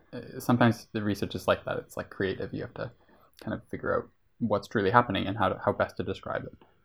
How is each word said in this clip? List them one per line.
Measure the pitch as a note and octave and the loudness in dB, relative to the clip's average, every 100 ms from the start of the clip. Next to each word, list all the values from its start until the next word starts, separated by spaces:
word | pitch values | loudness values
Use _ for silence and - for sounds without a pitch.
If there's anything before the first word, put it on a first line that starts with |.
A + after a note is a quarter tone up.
| _ | _
Uh, | - - - | -14 -14 -4
sometimes | - A#2+ A#2+ A2 - | 2 6 6 4 -2
the | A2 | -4
research | G#2 G2+ F2+ | -2 0 -2
is | F#2 - | -2 2
like | F#2 | 2
that. | - - | 0 -6
It's, | - - | -6 -10
like, | G#2 | -8
creative. | - F#2+ F#2+ G2 | -4 -2 -2 -6
You | G#2+ | -6
have | - | -8
to | - A#2+ - _ _ _ - | -8 -10 -10 _ _ _ -14
kind | - | -8
of | - - | -8 -8
figure | F#2+ - | -8 -2
out | - - _ _ - | -2 -4 _ _ -6
what's | A2+ G2+ - | -2 0 0
truly | A#2 G2 | 0 4
happening | A#2+ A#2+ F#2+ F#2+ | 6 4 2 -2
and | G#2+ | 0
how | F#2+ | 0
to, | - | 2
how | - | 0
best | G2 G2 - | 0 0 -2
to | |
describe | G2 F#2+ - - | -6 -6 -6 -6
it, | - - - _ | -8 -14 -20 _